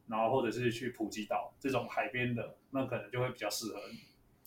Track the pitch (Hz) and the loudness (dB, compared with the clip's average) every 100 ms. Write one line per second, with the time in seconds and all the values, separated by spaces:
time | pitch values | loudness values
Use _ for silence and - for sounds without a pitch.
0 | - 110 113 131 120 113 123 - - - | -4 2 4 6 4 2 2 2 -4 -2
1 | 101 110 104 - - - 135 123 113 - | -4 -2 -2 -2 -2 -4 0 0 0 -2
2 | 107 123 123 117 104 - - 135 123 117 | 0 0 0 0 -4 -8 -6 -2 0 -2
3 | - 127 123 113 104 - 110 101 - 117 | -2 -2 0 0 -4 -2 -4 -6 -8 -12
4 | - - _ _ | -16 -20 _ _